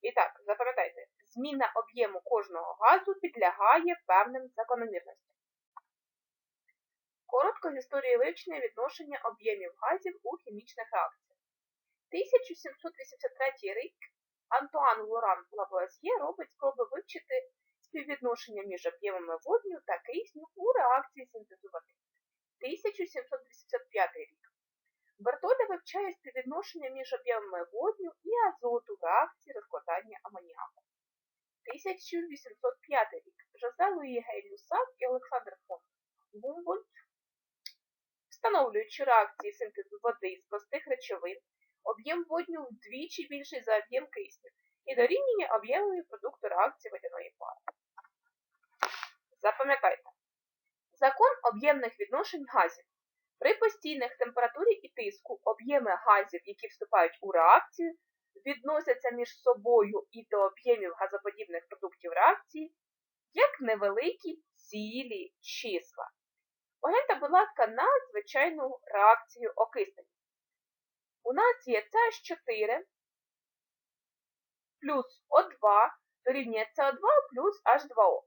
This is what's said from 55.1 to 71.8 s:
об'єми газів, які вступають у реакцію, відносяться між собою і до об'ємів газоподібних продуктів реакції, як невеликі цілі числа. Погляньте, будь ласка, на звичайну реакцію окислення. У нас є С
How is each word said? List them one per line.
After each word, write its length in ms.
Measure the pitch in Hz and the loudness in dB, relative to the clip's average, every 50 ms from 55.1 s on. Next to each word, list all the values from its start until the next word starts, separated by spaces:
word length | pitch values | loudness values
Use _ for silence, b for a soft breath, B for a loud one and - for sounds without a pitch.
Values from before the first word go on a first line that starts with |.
| 403 - _ - 466 - _ | -8 -10 _ -12 -12 -4 _
об'єми 460 | - 220 - 226 247 285 285 240 214 | -2 -2 -2 -4 0 0 0 2 2
газів, 500 | 185 - - 240 208 202 202 - - 175 _ | -2 0 4 6 6 6 4 0 -6 -12 _
які 220 | - 202 _ - | -10 -16 _ -14
вступають 520 | 208 - _ - - - 196 170 170 - - | -16 -12 _ -8 2 4 4 4 4 2 -6
у 120 | - 196 190 | -10 0 4
реакцію, 600 | 170 165 170 208 302 - - _ - 339 339 339 _ _ _ _ _ _ _ _ 392 _ | 6 8 10 10 8 8 2 _ -6 -6 -6 -6 _ _ _ _ _ _ _ _ -12 _
відносяться 640 | 269 285 233 233 277 311 302 311 294 247 254 - 247 | -8 -8 -6 _ -2 -2 -2 0 0 -2 0 0 -6
між 180 | 240 240 240 - | -4 -4 -8 -8
собою 800 | - - _ 262 247 226 202 233 240 233 208 202 214 202 - _ | -10 0 _ 2 2 4 4 6 6 6 6 4 0 -6 -8 _
і 160 | - 233 226 _ | -16 -18 -8 _
до 120 | - 208 196 | 0 2 2
об'ємів 500 | 190 190 - _ 247 240 220 196 175 165 | 2 0 -4 _ 2 2 2 2 -8 -6
газоподібних 680 | - 190 190 196 196 - 208 - 208 214 - 170 170 - _ | -6 -6 -4 -6 -6 -6 -6 -8 -8 -14 -10 -10 -10 -10 _
продуктів 440 | - - - 381 - _ - 175 165 | -16 -10 -10 -10 -10 _ -12 -6 2
реакції, 600 | 180 202 294 403 415 - _ _ 311 311 330 _ _ _ _ _ _ _ _ _ _ _ _ _ | 6 6 6 6 6 0 _ _ -12 -12 -12 _ _ _ _ _ _ _ _ _ _ _ _ _
як 280 | - 494 571 - - | 4 4 4 4 0
невеликі 840 | 262 233 220 208 202 202 196 220 269 349 - - - 349 - 320 _ _ _ | -2 -2 0 2 2 0 2 2 -2 -2 -4 -6 -10 -12 -12 -12 _ _ _
цілі 800 | _ _ - - 208 214 214 220 247 269 247 220 196 180 - _ _ | _ _ -14 -12 -10 -10 -8 -8 -10 -10 -8 -10 -12 -12 -14 _ _
числа. 720 | _ - - - - 233 196 165 - _ _ - - - _ _ _ _ _ _ _ _ _ _ _ _ _ _ | _ -12 -12 -10 -8 -6 -6 -6 -6 _ _ -12 -12 -12 _ _ _ _ _ _ _ _ _ _ _ _ _ _
Погляньте, 340 | - 285 359 480 571 523 440 | 0 2 2 2 2 2 -2
будь 160 | 269 277 285 | -2 0 4
ласка, 360 | 320 359 415 415 - - 240 | 4 4 4 4 2 0 0
на 200 | 220 226 240 320 453 554 539 539 - | 0 2 0 2 4 4 2 0 -2
звичайну 680 | 480 415 415 - - 269 277 349 330 311 269 262 262 - _ | -8 -8 -8 -4 0 2 2 2 0 -4 -6 -6 -6 -10 _
реакцію 720 | - - 202 202 214 226 - - _ - 240 240 214 - | -4 0 6 8 8 8 8 4 _ -16 -8 -8 -8 0
окислення. 520 | - 220 - - 262 196 196 _ - 262 _ _ _ _ _ _ _ _ _ _ _ _ _ _ _ _ _ _ _ _ _ _ _ _ | 0 -2 0 0 -4 -4 -4 _ -20 -20 _ _ _ _ _ _ _ _ _ _ _ _ _ _ _ _ _ _ _ _ _ _ _ _
У 100 | 233 254 | -2 0
нас 360 | 302 440 494 480 508 - - | 4 4 4 4 2 -2 0
є 100 | 240 | 0
С 320 | - | 0